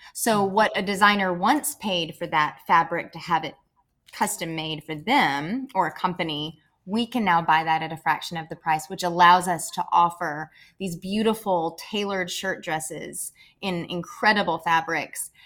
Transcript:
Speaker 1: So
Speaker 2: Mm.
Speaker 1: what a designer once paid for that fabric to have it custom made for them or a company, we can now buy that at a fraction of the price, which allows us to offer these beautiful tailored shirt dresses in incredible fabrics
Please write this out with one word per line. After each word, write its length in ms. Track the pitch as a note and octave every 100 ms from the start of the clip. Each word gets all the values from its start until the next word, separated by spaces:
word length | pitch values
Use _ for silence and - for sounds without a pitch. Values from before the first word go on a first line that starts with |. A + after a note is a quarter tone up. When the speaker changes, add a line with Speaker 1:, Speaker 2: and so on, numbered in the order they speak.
| -
Speaker 1:
So 340 | - - G#3+ G3
Speaker 2:
Mm. 40 |
Speaker 1:
what 220 | G3 G#3 F#3+
a 60 |
designer 500 | G3 G3 G3+ G#3 F#3+
once 420 | F3 G3 D4 - -
paid 400 | G#3 F3+ D#3 D3
for 100 | E3+
that 300 | D#3+ D3+ - -
fabric 460 | F3 E3 E3+ -
to 60 | E3
have 260 | D#3+ E3
it 100 | D#3 - _ _ _ _ _
custom 420 | - G#3+ - E3+
made 300 | D#3+ D#3 D3+
for 100 | -
them 720 | D#3 E3 C#4 E3+ C#3 D3+ A#3+ C4
or 120 | F#3+ E3+
a 60 |
company, 680 | - F3+ F3 E3 D3 D3+ - _ _ -
we 200 | G#3+ A#3
can 180 | B3
now 180 | G3+ E3+
buy 220 | E3 D#3
that 180 | E3 D#3+
at 100 | D#3
a 40 | D#3+
fraction 400 | - D3+ - E3+
of 120 | D#3+
the 80 | D#3+
price, 320 | - D#3 -
which 140 | F#3+
allows 460 | F3+ E3+ F3 F3+ F3+
us 220 | E3 -
to 120 | - F3
offer 600 | F3 E3+ E3 E3+ D3 D#3 _ - -
these 160 | F#3+ E3
beautiful 800 | F#3 G#3 A3 A3 G#3 F3+ E3 E3
tailored 500 | - G#3 G3+ F#3+ F3+
shirt 320 | - F#3+ F#3
dresses 680 | F#3+ D#3+ D#3+ D3+ E3 - - - - _
in 260 | G3 F3+ E3
incredible 720 | F3 E3+ - G#3+ G3+ F3+ E3
fabrics 720 | E3+ E3 D#3+ E3 C3+ - - _